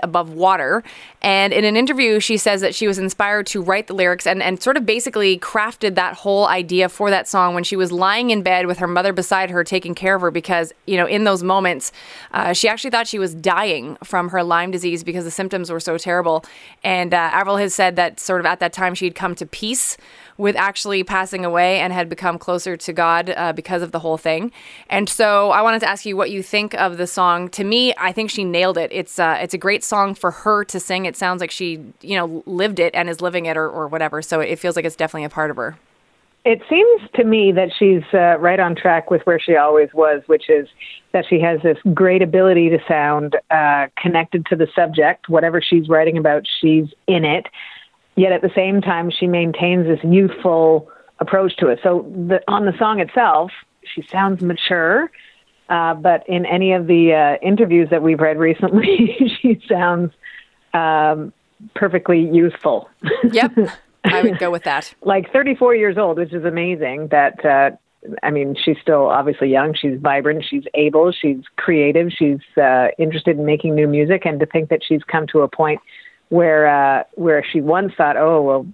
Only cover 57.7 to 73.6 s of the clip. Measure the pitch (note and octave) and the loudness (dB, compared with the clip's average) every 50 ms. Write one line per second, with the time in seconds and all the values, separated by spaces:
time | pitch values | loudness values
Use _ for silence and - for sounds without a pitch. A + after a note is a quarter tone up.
57.7 | E3+ E3+ E3+ D3+ E3+ E3 D3+ E3 D#3+ D3 D#3 D#3 D#3 D3+ E3 D#3+ E3 - - F#3 | 4 4 4 4 2 2 2 2 2 2 2 0 2 2 2 0 0 0 0 2
58.7 | F#3 G#3+ - F#4+ G4 F4 A#3+ - - - C4+ A#3 - - - B3+ A3+ A3 - - | 2 2 4 4 2 4 2 2 2 2 0 0 0 0 0 0 0 0 0 -2
59.7 | G#3+ F3+ F3+ F3 F3 E3+ F3 E3 - _ - - - - - _ _ _ _ _ | 0 0 2 0 0 0 -2 -4 -6 _ -20 -20 -20 -20 -20 _ _ _ _ _
60.7 | - E3+ E3 D#3+ D#3 D#3 D3+ D3+ D#3 D#3 D3+ - - _ _ _ _ _ G#3+ A3 | -4 -2 0 2 2 2 2 2 0 -2 -4 -12 -14 _ _ _ _ _ -20 -12
61.7 | - - G#3 F#3+ E3 F3+ F3+ - F3 E3 E3 E3 D#3+ E3+ E3+ F3 - - - D#3 | -6 -2 -2 0 0 0 0 2 2 2 4 4 4 4 4 4 2 -2 -2 0
62.7 | B2 G#2+ - - _ _ - - A4 C5 B4+ - A3 G#3+ A#3+ A#3 - A3+ G#3+ E3 | 0 -2 -4 -6 _ _ -4 -4 -2 0 0 2 2 2 2 2 2 0 0 0
63.7 | - - _ _ _ _ - G3+ F3 F3+ F#3 A3+ F#3 E3 F#3 F3 F3 E3+ - E3 | -2 -12 _ _ _ _ -2 0 0 2 2 0 0 0 -2 -2 -4 -4 -2 -2
64.7 | C#3+ C#3+ D#3 - - _ - F#3+ G3 G3 F3+ - - C4 C#4 C#4 C4 - B3+ B3 | -4 -4 -4 -8 -14 _ -2 0 0 0 0 0 0 0 2 2 0 2 4 4
65.7 | A#3+ A3+ G#3+ G#3 F3+ G3 G#3+ F3+ D#3+ D#3+ F3 D#3 E3 F3 D#3 F3 E3 E3+ E3+ F3+ | 4 4 2 0 0 0 0 0 0 -2 -4 -4 -6 -4 -4 -4 -4 -2 -4 -4
66.7 | F3+ D#3 D3+ B2+ B2+ D3 D#3 D3+ D#3 D3 C#3+ C#3 - - - D#3 C#3 C3+ C#3 C#3 | -4 -4 -4 -6 -6 -6 -4 0 2 4 4 2 0 0 0 2 4 4 4 2
67.7 | - - _ _ _ _ - - - - - - D3 D3 C#3 C#3 C#3+ - - - | 0 -4 _ _ _ _ -18 -14 -12 -6 -4 -4 -2 -2 -2 -2 -4 -2 0 -2
68.7 | D3+ - - - D#3+ D3 C#3 - D2 C3+ C#3 C#3+ C#3+ - C#3 C3+ C3+ C3+ C#3 D#3 | -2 -2 0 0 2 2 4 2 2 0 0 0 -2 0 0 2 2 2 2 0
69.7 | D3+ - - D3 C3 B2+ C#3+ D3+ C#3 C#3 C3 D3+ D3+ D#3 D3+ - - C#3+ C3+ - | -2 -2 -4 -4 -4 -2 -2 0 0 0 0 0 -2 -2 -4 -6 -6 -8 -6 -4
70.7 | - - D3+ D3+ D3 D3+ E3 F3+ F3+ - - D3+ C#3 C3 C3 - - - - - | -2 0 0 2 4 4 2 2 2 0 -2 -2 -2 -4 -8 -16 -12 -8 -2 0
71.7 | E3+ D3+ C#3+ C#3+ D3 E3 E3+ F3 E3+ - E3 D3 C#3+ C#3+ - _ - - D3 C3 | 2 2 2 2 2 2 0 0 -2 0 0 0 0 -2 -6 _ 0 2 2 4
72.7 | B2+ B2+ B2+ A2+ - - E3 D#3 D#3+ D#3 - F3+ E3 D3 D3 D3+ D3+ D3 | 4 4 2 2 0 -2 -2 -2 -2 -2 0 0 0 0 0 0 0 0